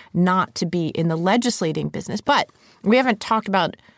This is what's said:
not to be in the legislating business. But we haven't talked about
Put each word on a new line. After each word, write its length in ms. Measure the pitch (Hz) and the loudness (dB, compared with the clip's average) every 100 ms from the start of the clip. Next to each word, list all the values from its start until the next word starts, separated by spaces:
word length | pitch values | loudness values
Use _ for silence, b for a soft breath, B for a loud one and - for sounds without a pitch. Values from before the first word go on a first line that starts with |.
| B | B
not 420 | 165 180 185 - | 0 2 2 0
to 120 | - 170 | -4 -4
be 220 | 175 156 | -2 -2
in 200 | - 165 | -2 -2
the 80 | 165 | 0
legislating 720 | 180 240 247 - 165 156 147 | 2 2 0 -2 -2 -2 -6
business. 320 | - - 208 | -8 -8 -6
But 280 | - 277 - b b b | 0 0 0 b b b
we 140 | 196 247 | 2 4
haven't 240 | 254 226 | 4 -2
talked 280 | - 220 208 | 0 -2 0
about 280 | 190 165 - b | 0 0 -4 b